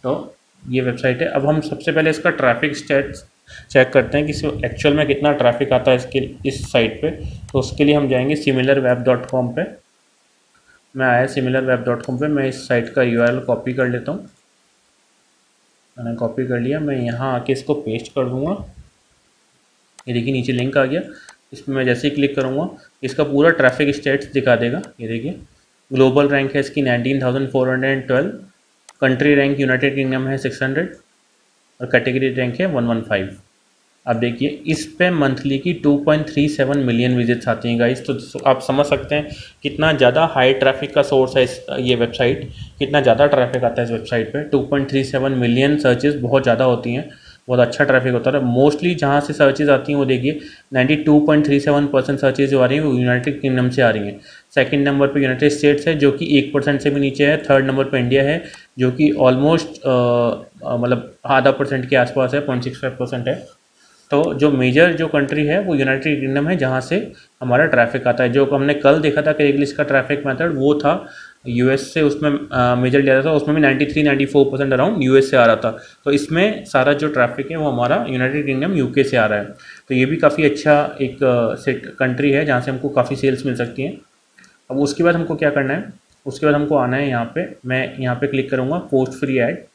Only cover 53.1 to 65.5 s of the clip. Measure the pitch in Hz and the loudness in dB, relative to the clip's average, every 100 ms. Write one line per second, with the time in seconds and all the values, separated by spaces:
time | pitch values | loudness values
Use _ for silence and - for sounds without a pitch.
53.1 | 123 131 139 135 127 123 127 120 107 101 | 0 -2 -4 -2 0 0 2 2 2 -4
54.1 | 101 - - _ - 127 147 143 139 139 | -10 -20 -20 _ -2 0 0 0 2 2
55.1 | 143 135 127 151 147 147 147 - 156 139 | 2 0 2 0 4 2 2 0 2 2
56.1 | 139 165 143 139 143 147 139 147 143 139 | 2 2 2 2 -2 0 0 0 0 -2
57.1 | 135 143 156 - 135 131 131 135 135 120 | 2 2 2 2 2 2 -2 0 -2 2
58.1 | 135 139 165 - - - - 127 123 151 | 2 2 -2 -6 -20 -20 -2 -2 2 0
59.1 | 147 127 127 147 165 - - 139 127 120 | 4 2 4 2 2 -2 -6 0 2 2
60.1 | 120 120 - - - 131 120 123 120 - | 2 0 -2 -12 -14 -6 -4 -2 -2 -4
61.1 | - - 135 131 135 139 135 127 135 120 | -14 0 2 4 2 -2 -4 0 0 2
62.1 | 139 127 143 143 127 127 - 131 - 123 | 0 0 -2 -2 -4 -6 -8 -8 -6 -6
63.1 | 127 120 160 - _ _ _ _ _ _ | -4 -4 -6 -10 _ _ _ _ _ _
64.1 | 143 165 139 147 135 127 131 175 170 160 | 0 0 2 2 4 2 4 4 4 0
65.1 | 147 139 151 147 | 0 0 -2 0